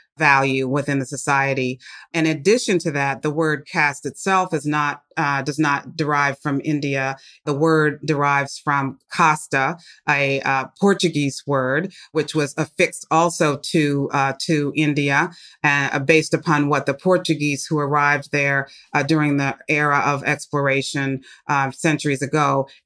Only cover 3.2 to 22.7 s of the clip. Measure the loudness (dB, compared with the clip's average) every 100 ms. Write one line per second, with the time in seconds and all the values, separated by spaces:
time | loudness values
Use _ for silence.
3.2 | -2 0 0 -2 -4 0 0 -2 -8 -6
4.2 | 0 0 0 -2 -2 -2 -2 -4 _ -4
5.2 | -2 -2 -2 0 0 0 -4 -6 -2 0
6.2 | 0 -2 -4 -4 -2 -2 -2 -2 -4 -6
7.2 | -14 -10 -6 0 2 4 2 0 -2 0
8.2 | 2 2 -2 -6 -2 0 -2 -6 _ 2
9.2 | 2 2 -2 0 0 -4 -12 -8 -2 0
10.2 | 0 0 0 -2 -4 0 2 2 0 0
11.2 | -2 -4 -2 0 0 -2 -4 -8 -6 -4
12.2 | -2 -2 -2 -2 -4 0 -2 -2 -2 2
13.2 | 2 2 0 0 -2 0 2 0 0 0
14.2 | -2 -2 -2 0 0 0 0 0 0 0
15.2 | 0 -6 -20 -4 0 0 0 0 4 4
16.2 | 4 0 2 2 2 0 0 -2 2 2
17.2 | 2 -2 -2 -4 -2 -2 0 2 2 0
18.2 | -2 -2 0 0 -4 -10 _ -2 2 2
19.2 | 2 0 -2 -4 -4 0 2 2 0 -2
20.2 | -2 -4 -4 -2 0 0 -2 -4 -4 -4
21.2 | -8 -12 -4 -2 -2 -2 -2 0 -2 -4
22.2 | -2 0 2 0 -2